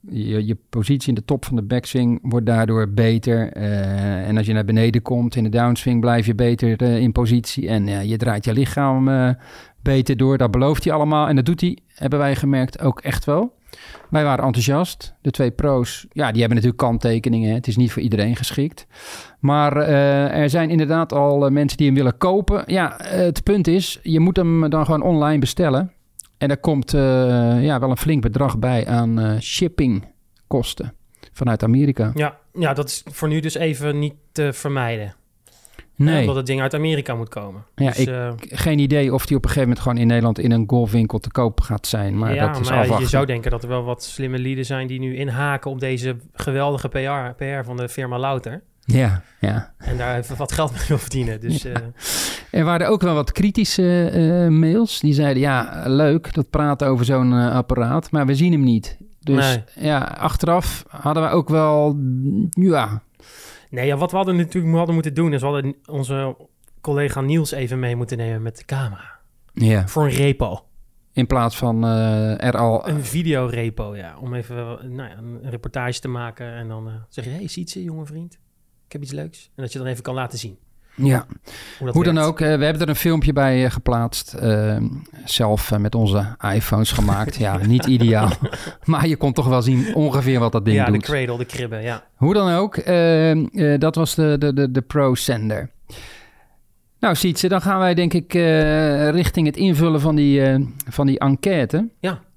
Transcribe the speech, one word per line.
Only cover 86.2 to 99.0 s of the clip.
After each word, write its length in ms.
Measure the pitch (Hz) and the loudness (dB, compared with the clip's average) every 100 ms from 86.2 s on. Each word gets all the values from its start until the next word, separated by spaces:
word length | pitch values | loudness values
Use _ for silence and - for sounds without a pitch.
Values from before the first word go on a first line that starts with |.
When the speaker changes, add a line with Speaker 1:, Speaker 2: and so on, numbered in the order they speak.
| 98 - 101 | -2 -6 -2
Speaker 1:
iPhones 380 | 104 - 107 110 | -2 0 0 0
gemaakt. 440 | - 104 101 107 - | 2 2 2 -2 -2
Ja, 200 | 104 95 | -2 0
Speaker 2:
<laughs> 20 | 104 | 2
Speaker 1:
niet 200 | 123 131 | 2 4
ideaal. 440 | 127 117 107 107 82 - - | 4 4 4 2 0 -4 -6
<laughs> 220 | - - | -12 -6
Maar 220 | - 156 160 | -2 2 2
je 80 | 151 | 0
kon 160 | 143 | 0
toch 140 | 127 127 | 0 0
wel 160 | 127 | 2
zien 320 | 120 131 220 | 2 2 2
ongeveer 440 | - 151 135 127 127 | 0 0 0 0 2
wat 140 | 117 | 2
dat 120 | 113 | 0
ding 120 | 104 123 | 2 2
Speaker 2:
Ja, 80 | |
de 80 | 127 | 4
Speaker 1:
doet. 100 | 104 | 0
Speaker 2:
cradle, 340 | - 143 123 120 | 0 -4 -4 -6
de 60 | |
kribben, 380 | 123 127 120 110 | -8 -8 -8 -8
ja. 220 | 113 113 _ _ | -8 -8 _ _
Speaker 1:
Hoe 180 | 139 | 2
dan 180 | 208 190 | 4 2
ook, 240 | 170 202 - | 0 0 -4
ehm, 680 | - 175 170 160 160 160 151 | 0 2 4 4 4 2 0
eh, 260 | - 151 143 | 0 2 4
dat 160 | 160 | 2
was 200 | 160 160 | 0 -2
de, 220 | - 156 143 | 2 2 2
de, 140 | 147 | 2
de, 180 | 135 139 | 2 2
de 100 | 131 | 0
Pro 320 | - 151 135 | -2 0 2
Sander. 560 | 127 - 120 107 107 127 - - - - - - _ _ _ _ _ _ _ | 2 -2 -2 -2 -4 -8 -14 -20 -20 -20 -20 -20 _ _ _ _ _ _ _
Nou, 140 | 226 | 0
Sietse, 340 | 160 185 156 185 | 2 0 0 0
dan 120 | 185 | 0
gaan 180 | 190 190 | 0 2
wij 160 | 185 | 2
denk 180 | 175 170 | 2 2
ik, 200 | 175 175 | 0 0
eh, 760 | 175 165 160 151 156 156 143 | 2 4 4 4 2 2 2